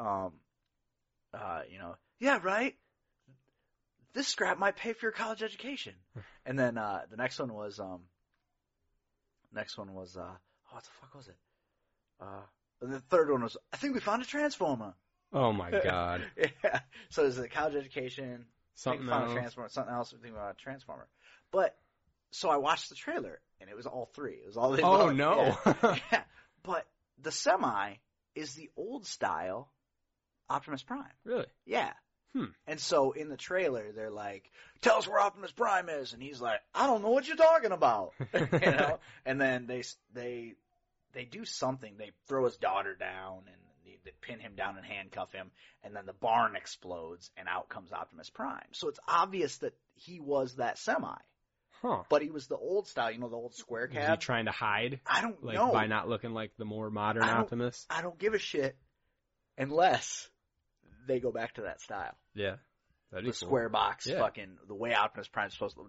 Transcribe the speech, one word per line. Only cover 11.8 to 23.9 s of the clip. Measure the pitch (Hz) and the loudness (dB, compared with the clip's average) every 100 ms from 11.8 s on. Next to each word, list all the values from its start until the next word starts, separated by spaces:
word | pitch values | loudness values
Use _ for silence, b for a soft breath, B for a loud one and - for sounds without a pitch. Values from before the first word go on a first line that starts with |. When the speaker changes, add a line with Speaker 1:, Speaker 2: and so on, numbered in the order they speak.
| _ _ _ - | _ _ _ -18
Speaker 1:
Uh, | 98 98 104 _ _ - | -14 -14 -16 _ _ -12
and | 123 | -8
the | 135 | -8
third | - 180 151 | 2 4 6
one | 131 | 4
was, | 117 - - | 0 -8 -14
"I | - | -6
think | 285 | -4
we | 247 | -2
found | - 226 | 0 -2
a | 254 | -2
Transformer." | 294 294 - 175 127 104 - _ _ _ | -2 -2 0 0 -2 -6 -14 _ _ _
Speaker 2:
Oh | 139 123 | 2 4
my | 104 87 | 4 2
Speaker 1:
<laughs> | 196 | 2
Speaker 2:
God. | 92 90 87 87 90 - | 2 2 2 -2 -4 0
Speaker 1:
Yeah. | 147 - 208 127 - B B | 0 2 0 0 -6 B B
So | - | 2
there's | 139 123 | 2 2
a | 120 | -4
college | 151 151 147 | -2 -2 -2
education, | 135 139 127 131 131 120 117 _ _ | -6 -8 -8 -8 -10 -12 -16 _ _
Speaker 2:
Something | - 127 123 | -8 -4 -2
Speaker 1:
think | 127 | 0
we | |
found | 135 | 0
Speaker 2:
else. | 120 | 0
Speaker 1:
a | 120 | -2
Transformer, | 120 123 110 | -4 -8 -8
something | 139 117 | -6 -4
else, | 120 117 | -4 -6
think | 120 | -10
we | 120 | -16
found | 110 101 | -10 -10
a | 92 | -10
Transformer. | 135 135 - 69 - b b b b | -12 -14 -14 -16 -18 b b b b
But, | 190 175 - _ _ _ _ _ | 0 0 -2 _ _ _ _ _
so | - 180 | -2 2
I | 143 | 4
watched | 139 165 - | 4 2 0
the | |
trailer, | - - 339 104 76 _ - | -12 -6 -6 -6 -12 _ -20
and | 95 | -18
it | |
was | 104 | -12
all | 123 | -8